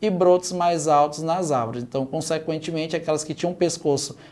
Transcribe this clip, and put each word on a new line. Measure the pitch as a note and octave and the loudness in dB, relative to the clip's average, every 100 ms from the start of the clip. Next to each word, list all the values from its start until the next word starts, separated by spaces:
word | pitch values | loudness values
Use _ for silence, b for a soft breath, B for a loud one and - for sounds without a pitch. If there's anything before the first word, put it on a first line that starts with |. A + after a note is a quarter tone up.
e | G#3+ | -2
brotos | F3+ F3+ F3+ F3+ | 4 6 6 4
mais | F3+ F3 E3+ D3+ | -2 0 0 4
altos | D3 D3 D3+ | 4 4 0
nas | D#3+ F3 E3+ | -4 -2 0
árvores. | C3+ A2+ A#2+ | 0 -2 -6
Então, | B2 C3+ C3+ | -6 -4 -4
consequentemente, | D#3+ - D#3+ D#3 D#3+ D#3+ E3 D#3+ E3 | -4 -2 -4 -2 -6 -4 -6 -4 -4
aquelas | D#3+ D#3 | -2 -2
que | D3+ D3+ | -2 -4
tinham | F3 | -4
um | F3 | 0
pescoço | F3 - D#3 C#3 - - B | 0 0 0 0 -2 -12 B